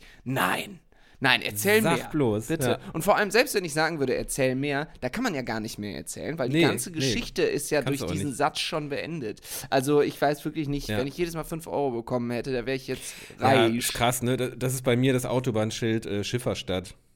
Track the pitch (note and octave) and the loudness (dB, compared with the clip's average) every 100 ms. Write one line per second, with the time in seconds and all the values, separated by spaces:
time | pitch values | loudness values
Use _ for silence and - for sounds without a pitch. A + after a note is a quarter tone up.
0 | - - A#2+ C3 - - G3+ F3+ _ - | -20 -14 -4 0 0 0 -6 -14 _ -20
1 | - - C3 A#2+ - G#2 F#3+ G#3+ G#3+ E3 | -20 0 4 4 2 -2 2 4 4 0
2 | - D#3 B2 G#2 A2+ D#3+ B2+ - - E3 | -2 0 2 2 -2 -2 0 -2 -4 -2
3 | E3+ D#3+ G3+ A3 C#4 G#3 F3+ D3 D#3+ E3 | 2 4 4 2 2 0 -2 0 0 0
4 | C3 E2 - - C3 B2+ D3 C#3 D#3 - | 0 0 -2 0 0 2 -2 -2 -4 -6
5 | B2+ G#3+ B3+ D3 A#2+ A2+ A2 - G#2 D2+ | -6 -2 -2 -2 -4 -4 -6 -6 -8 -8
6 | - - F#2 D#3+ B2 D3+ D3+ - - D#3+ | -10 -8 -6 -4 0 4 4 2 -4 -2
7 | C3+ A#2 - - D3+ C#3 - D3 C3 C#3 | 0 0 -2 0 0 0 0 0 0 -2
8 | - F#3 D3 A#2 C#3+ - - E3 D3 C3+ | -2 -2 -4 0 -2 0 -4 -4 -4 -6
9 | F2 E3 A2 - - - - C#3 C3 D3 | -6 -6 -6 -10 -12 -12 0 0 4 4
10 | B2+ - C#3+ D3 D#3 D#3 C#3+ C#3+ - G#2+ | 4 2 0 0 -4 -4 -4 -4 -2 -2
11 | C#3 D3 F3 E3 - E3 D#3+ C#3+ C#3 A#2 | -2 -2 -4 -4 -8 -8 -4 -2 0 -2
12 | A#2 B2 A#2+ A#2+ A2+ B2 A#2 C3+ C3 C3 | -2 -2 -2 -4 -2 -4 -2 -4 -4 -8
13 | - - - - C3 C3 A2+ A#2 - - | -8 -14 -16 0 4 6 6 4 0 2
14 | A#2+ B2 A#2+ B2+ B2+ - C3 B2+ C3 A#2+ | 2 2 0 0 -2 -2 -2 0 4 4
15 | C3 B2 B2+ B2 C3 G#2+ G#2+ - A#2 A2 | 6 4 2 0 2 0 0 0 0 0
16 | - G2+ G2 A#2+ B2+ - - F#2 F#2 - | 0 -4 -2 -2 -2 -2 -2 -4 -4 -14
17 | _ | _